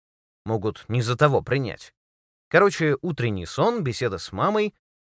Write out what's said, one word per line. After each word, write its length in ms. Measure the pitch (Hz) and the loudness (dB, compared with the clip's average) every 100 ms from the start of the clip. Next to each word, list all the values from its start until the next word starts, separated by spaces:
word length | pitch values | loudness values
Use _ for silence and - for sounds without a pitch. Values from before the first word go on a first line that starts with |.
| _ _ _ _ - | _ _ _ _ -6
Могут 400 | 110 104 - - | -4 -4 -6 -4
не 120 | 120 | -2
за 160 | 113 120 | 0 2
того 240 | 151 139 | 4 4
принять. 500 | - 139 123 - - _ _ _ _ _ _ | 0 -2 -4 -8 -16 _ _ _ _ _ _
Короче, 480 | 165 202 - 156 143 | 4 4 4 0 0
утренний 460 | 180 151 120 98 85 | -2 -2 -2 -2 -4
сон, 360 | - 185 233 | 0 0 0
беседа 360 | 143 110 120 95 | -4 -2 -2 -4
с 120 | - | -6
мамой, 440 | 95 156 214 208 - _ _ | -2 0 0 -2 -6 _ _